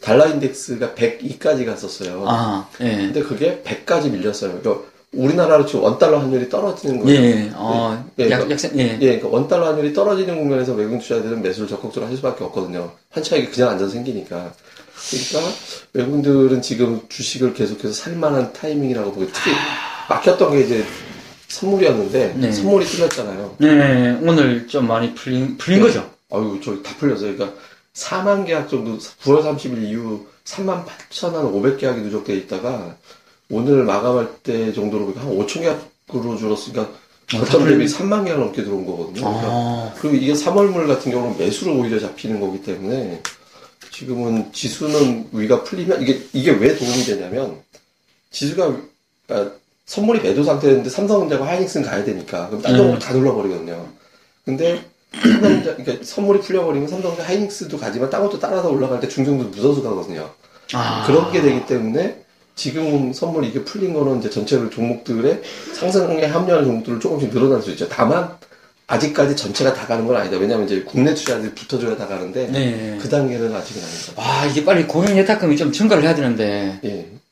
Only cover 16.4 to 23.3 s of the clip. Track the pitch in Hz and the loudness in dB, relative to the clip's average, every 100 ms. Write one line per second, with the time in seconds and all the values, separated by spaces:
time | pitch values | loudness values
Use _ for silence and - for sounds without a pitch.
16.4 | 131 131 - 117 123 113 - - 117 135 | 6 4 0 0 0 0 -6 -8 -8 0
17.4 | 127 - 101 104 104 107 170 170 156 139 | 0 0 -4 -2 -6 -6 -8 -2 0 0
18.4 | 120 - 156 147 135 120 101 101 92 - | -2 -4 -4 -2 0 -2 -4 -4 -6 -2
19.4 | - - - - - - - 156 - 180 | -2 0 -2 -6 -8 -10 -2 2 4 4
20.4 | 165 143 123 117 104 - - - - - | 4 4 4 2 -2 -8 -16 -18 -20 -20
21.4 | _ - 190 196 165 117 95 120 110 123 | _ -6 0 4 4 4 2 2 0 0
22.4 | 123 104 139 196 170 175 165 - 107 | 0 2 4 4 4 0 0 0 -6